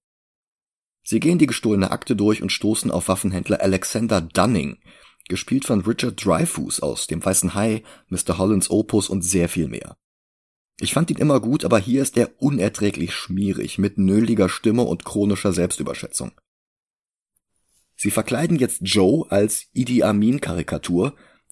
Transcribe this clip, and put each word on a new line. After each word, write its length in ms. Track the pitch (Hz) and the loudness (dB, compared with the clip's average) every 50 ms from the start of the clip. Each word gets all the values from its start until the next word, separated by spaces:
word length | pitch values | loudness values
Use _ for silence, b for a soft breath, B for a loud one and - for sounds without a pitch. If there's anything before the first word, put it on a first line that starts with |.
| _ _ _ _ _ _ _ _ _ _ _ _ _ _ _ _ _ _ _ _ _ | _ _ _ _ _ _ _ _ _ _ _ _ _ _ _ _ _ _ _ _ _
Sie 180 | - 107 113 | -4 -2 0
gehen 180 | - 160 180 165 | 2 2 4 4
die 80 | 156 | 4
gestohlene 440 | 131 117 - - 113 104 98 95 95 | 2 2 0 0 2 2 2 2 0
Akte 260 | - - - - 120 | -2 -6 -2 -2 0
durch 260 | 101 101 104 107 - - | 2 2 2 2 0 -2
und 80 | 98 | -4
stoßen 400 | - - - 104 110 - - - | -4 -2 0 -2 -2 0 -2 -2
auf 180 | - 90 - - | -2 -2 0 -2
Waffenhändler 520 | 95 95 - 98 95 87 - - 101 - | -2 -2 -2 -2 -2 -4 -2 -2 -2 0
Alexander 600 | - 98 95 95 - - - 110 117 110 110 92 | 2 0 0 0 -2 -4 -4 -2 -2 0 0 -2
Dunning, 580 | 82 80 - - 90 120 117 87 71 71 - - b b b b b b b b b - | -2 -2 0 0 2 2 2 0 0 -4 -8 -12 b b b b b b b b b -8
gespielt 360 | 92 - - - 127 135 - | -8 -8 -4 -2 -2 -2 0
von 160 | - 120 101 | 0 0 0
Richard 420 | 90 107 113 - - 98 95 - - | 2 0 -2 0 -2 -4 -4 -2 0
Dreyfuss 580 | 101 82 82 85 - - 85 71 - - - | 2 2 2 2 0 -2 -4 -6 -4 -4 -4
aus 260 | - 73 60 - - | -4 -4 -4 -4 -6
Dem 180 | - 76 82 - | -6 -6 -4 -2
Weißen 300 | 95 95 - - 90 - | 0 0 0 0 0 0
Hai, 300 | 98 104 113 107 113 b b b b b b | 0 0 0 0 -2 b b b b b b
Mister 300 | 92 90 - - 87 90 | -6 -6 -4 -4 -2 0
Hollands 320 | 95 104 110 95 - - | 2 2 2 2 2 2
Opus 380 | 85 104 107 - - 104 - - | 2 0 2 2 2 0 2 0
und 140 | 95 98 87 | -2 -4 -2
sehr 260 | 90 - 87 85 - | 0 2 2 2 2
viel 200 | - 87 80 67 | 0 -2 -4 -4
mehr. 280 | 57 55 - - - - _ _ _ _ _ _ _ _ _ _ _ _ _ _ _ - | -6 -10 -12 -14 -20 -20 _ _ _ _ _ _ _ _ _ _ _ _ _ _ _ -8
Ich 140 | 143 - - | -6 -2 0
fand 180 | 139 170 165 | 0 0 0
ihn 60 | 165 | 0
immer 240 | - - 151 139 123 | 0 2 2 2 2
gut, 240 | 104 113 139 156 - | 2 0 -2 0 2
aber 140 | - 117 107 | 2 2 2
hier 240 | 95 127 120 135 139 | 2 2 0 0 0
ist 140 | - - - | 0 0 0
er 120 | 113 - - _ | 0 0 -2 _
unerträglich 760 | 135 143 139 110 90 110 - - 104 101 - 71 85 - - | -2 0 0 2 0 -2 -2 0 -2 -2 0 -2 -4 -6 -6
schmierig, 640 | - - - 92 95 101 98 92 - 52 - - - | -8 -8 -6 -4 -2 0 0 -2 -2 -6 -6 -2 0
mit 180 | 95 101 - | 0 0 2
nöliger 520 | - 98 92 98 107 117 113 113 104 95 90 | 2 2 4 4 4 4 4 4 4 2 2
Stimme 340 | - - - 113 110 120 120 | 0 0 0 2 2 4 2
und 220 | - 90 - - | 0 -2 -4 -6
chronischer 480 | - - 104 101 104 101 - - 101 85 | -6 -2 0 0 2 0 0 0 -2 0
Selbstüberschätzung. 800 | 87 85 85 - - 71 - 64 - - - - - - - - _ _ _ _ _ _ _ _ _ _ _ _ _ _ _ _ _ _ _ _ _ _ _ _ _ _ _ _ _ _ _ _ | 0 0 -2 -2 -4 -6 -6 -6 -8 -10 -10 -8 -8 -8 -8 -12 _ _ _ _ _ _ _ _ _ _ _ _ _ _ _ _ _ _ _ _ _ _ _ _ _ _ _ _ _ _ _ _
Sie 160 | - - - | -6 -4 -2
verkleiden 480 | - 110 110 - 127 117 160 165 175 139 | -2 -2 -2 -2 -2 -2 0 0 2 2
jetzt 220 | 127 117 - - 90 | 0 0 -2 -4 -4
Joe 420 | 95 92 104 92 92 127 165 - - | 0 2 4 4 4 4 2 0 0
als 380 | 98 101 104 107 - - - - _ | 0 2 2 2 0 -4 -8 -6 _
Idi 300 | - 127 123 123 117 - | -4 -2 0 2 2 4
Amin-Karikatur, 1120 | 110 104 101 107 113 131 143 - - 85 85 82 - 85 76 - - 87 87 95 143 b b b b b b b b | 4 4 4 2 2 2 0 -2 -4 -4 -4 -4 -4 -6 -6 -4 0 0 2 2 0 b b b b b b b b